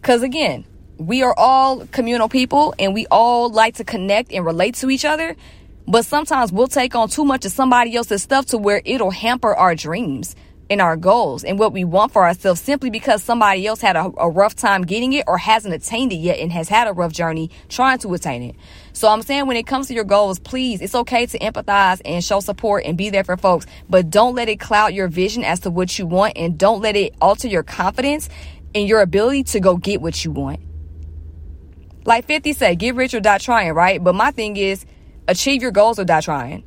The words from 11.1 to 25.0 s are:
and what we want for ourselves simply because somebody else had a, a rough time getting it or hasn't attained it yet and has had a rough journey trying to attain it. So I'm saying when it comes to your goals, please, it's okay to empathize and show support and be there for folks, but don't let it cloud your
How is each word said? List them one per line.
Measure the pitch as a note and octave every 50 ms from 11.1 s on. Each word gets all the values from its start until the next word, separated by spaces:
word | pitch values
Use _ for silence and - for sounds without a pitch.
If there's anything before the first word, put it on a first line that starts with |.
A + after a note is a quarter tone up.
| G#3 A#3+ A3 D#3 B2+ - -
and | - F#3+
what | G3 A3 G#3
we | - F#3+ F3+
want | E3+ D#3+ F#3+ G#3 -
for | - G#3+ F#3
ourselves | E3+ F3 - - G3 F3+ E3+
simply | - - C#4+ C#4+ - B3
because | G#3 A3+ - C#4 A3 G#3 -
somebody | - A#3 A#3 A3 G3+ G3 F#3+ F#3+
else | G#3+ A3 G#3+
had | - G3+ F3+
a, | E3 E3+ F#3 -
a | - - F3
rough | D#3 F3+ G3 A3 -
time | - - G#3 G3 F#3+
getting | F3+ D#3+ F#3+ A3+ A#3+ C4 C4+
it | D4 -
or | - F3
hasn't | F3+ - G#3+ A3 A3+ A3 G3+ E3
attained | D3+ - - A3+ A#3 C4 B3+
it | F#3+
yet | D#3+ D#3+ F3 E3 -
and | D3+ F3
has | E3+ F3 D#3+
had | - G3+ A3 A#3+ A3
a |
rough | G3 F3 F3 E3 D#3
journey | - E3+ E3 D#3+ D#3+ D#3+ D#3+ - - - -
trying | - - B3+ C4+ C4 B3+
to | - G3+ F3+
attain | E3+ - D#3 C3 A#2+ B2
it. | A#2+ - - - - - - - -
So | - - -
I'm | A3 G#3+ G#3+
saying | A3 - C#4 C#4 C#4
when | C4 B3
it | A#3 A3+
comes | - C4+ C4+ C#4
to | - B3+
your | A#3 G#3+
goals, | F#3+ G3+ G3+ G#3 G3 F#3 F3+
please, | - - - C4 C4 B3+ A3 F3+
it's | - G3+ -
okay | A#3+ A#3+ A#3+ B3 A#3 A#3+
to | A#3+ - -
empathize | - A3 - - - - G3+ G3+ G3 F#3 F#3 F#3 -
and | E3 E3+ F3
show | F3 - G#3 G3+
support | F#3+ - G3 - - A3 G3+ G3 -
and | - E3+
be | E3 G3 G#3
there | G3 G3 F#3+
for | - F3+
folks, | F3+ - F#3+ F3+ D#3+ - - - - - -
but | F#3+ F#3 F#3 D#3+
don't | E3+ G3+ A3+ B3 B3
let | B3 A#3 A3
it | G#3+ G3+
cloud | - - A3+ G#3 G#3+
your | G3+ F#3 G3